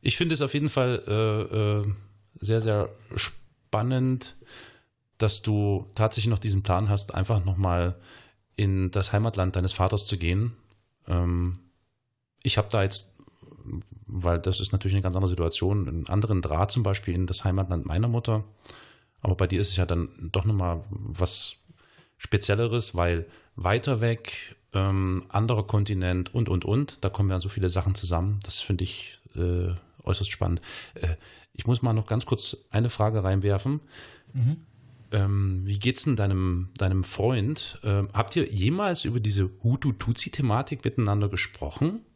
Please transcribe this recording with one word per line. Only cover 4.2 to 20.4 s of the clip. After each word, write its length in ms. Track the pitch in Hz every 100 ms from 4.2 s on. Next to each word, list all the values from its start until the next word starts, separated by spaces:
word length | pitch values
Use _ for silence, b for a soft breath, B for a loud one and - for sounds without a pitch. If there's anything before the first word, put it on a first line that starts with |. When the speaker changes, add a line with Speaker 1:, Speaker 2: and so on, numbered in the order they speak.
| - - B B B B B _ _ _
Speaker 1:
dass 240 | 107 -
du 460 | - 104 101 98 - -
tatsächlich 340 | 110 - 110
noch 100 | 104
diesen 240 | 107 98
Plan 260 | 101 90 104
hast, 240 | 101 -
einfach 300 | - 95 110
noch 140 | 90 92
mal 380 | 95 87 87 87 B B B B _ -
in 360 | 101 95 92
das 200 | 98 95
Heimatland 440 | 104 113 101 92 92
deines 180 | 90
Vaters 320 | - 95 104 -
zu 100 | 92
gehen. 360 | 85 90 117 117 _ _ _ _ -
Ähm, 520 | 87 87 87 87 90 - _ _ _ _ _ _ _
ich 140 | - -
hab 120 | -
da 140 | 110
jetzt, 320 | 98 - - _ - _ - - - 80 - - -
weil 320 | - 87 85
das 200 | 92 92
ist 120 | 90
natürlich 240 | 98 95 98
eine 60 |
ganz 140 | 92 90
andere 140 | 92
Situation, 580 | 90 82 - 90 104 78
einen 200 | 82 -
anderen 340 | 101 107 95
Draht 300 | 78 78 101
zum 120 | 123
Beispiel 300 | 101 98 -
in 140 | 90 92
das 160 | 92
Heimatland 420 | 98 95 90 87 -
meiner 220 | 82 117
Mutter. 360 | 117 117 107 104 B B B B B B B
Aber 140 | - 92
bei 120 | 92
dir 120 | 92
ist 100 | 101
es 40 | 87
ja 100 | 85
dann 220 | 85 82 - 85
doch 140 | 95